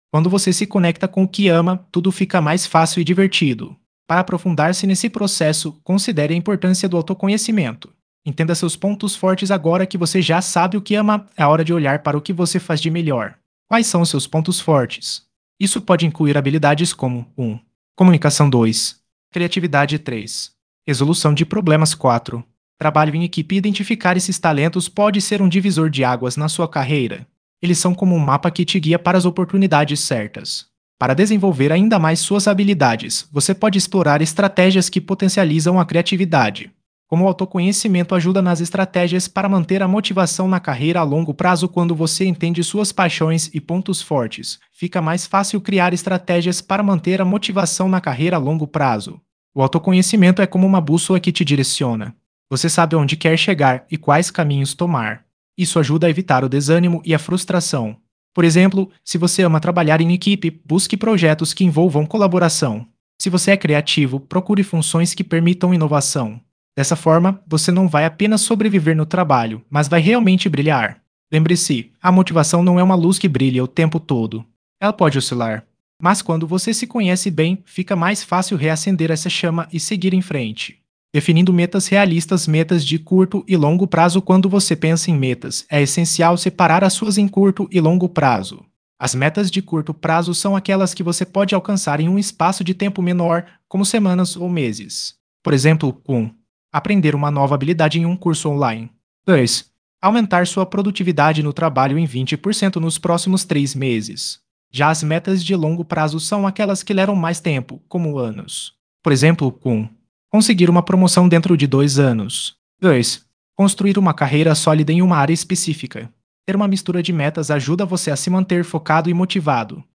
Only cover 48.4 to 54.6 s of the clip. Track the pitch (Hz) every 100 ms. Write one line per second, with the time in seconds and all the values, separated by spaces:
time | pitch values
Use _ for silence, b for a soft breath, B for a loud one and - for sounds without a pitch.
48.4 | 135 160 151 156 135 110 95 - _ _
49.4 | _ 139 135 170 160 185 180 220 180 185
50.4 | 190 185 190 190 151 175 - 185 180 165
51.4 | 147 143 135 - 135 113 104 - _ _
52.4 | - 131 165 170 165 160 139 156 165 160
53.4 | - 175 139 127 - 160 - 147 180 -
54.4 | 156 139